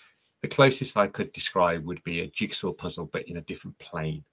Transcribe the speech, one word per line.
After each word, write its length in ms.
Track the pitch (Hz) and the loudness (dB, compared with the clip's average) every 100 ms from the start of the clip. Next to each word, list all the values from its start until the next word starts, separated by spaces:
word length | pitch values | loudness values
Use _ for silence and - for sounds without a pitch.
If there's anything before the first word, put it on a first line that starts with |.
| _ _ _ _ | _ _ _ _
the 60 | - | -4
closest 480 | - 135 135 127 107 | 6 6 6 0 2
I 100 | 98 | 2
could 240 | - 104 | 0 -6
describe 500 | - - 95 87 85 | -4 -2 4 4 4
would 180 | 76 87 | -2 -8
be 180 | - 85 | -4 -4
a 60 | 87 | -4
jigsaw 460 | - 107 - 95 | -4 -4 -2 -6
puzzle, 380 | - 90 85 82 | -4 -6 -6 -6
but 160 | 82 - | -6 -8
in 80 | 85 | -10
a 60 | |
different 360 | 80 98 - - | -10 -12 -12 -16
plane 460 | - 85 78 78 - | -10 -6 -4 -4 -10